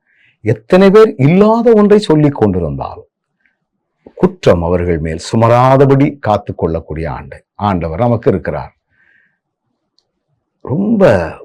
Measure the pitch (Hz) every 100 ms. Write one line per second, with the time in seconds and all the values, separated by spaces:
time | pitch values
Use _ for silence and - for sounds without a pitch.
0 | _ _ _ _ 104 131 - 185 196 202
1 | 220 - 135 185 208 226 233 220 208 208
2 | 214 156 147 143 104 90 80 69 - -
3 | - _ _ _ _ _ _ _ _ _
4 | - - 185 - - 90 85 90 90 82
5 | 80 80 - 113 113 120 131 135 139 135
6 | 143 - - 104 - - 87 82 - 76
7 | 80 65 67 - _ - 104 92 82 80
8 | 120 117 - 95 82 73 65 _ _ _
9 | _ _ _ _ _ _ _ _ _ _
10 | _ _ _ _ _ _ - 147 208 226
11 | 180 101 80 -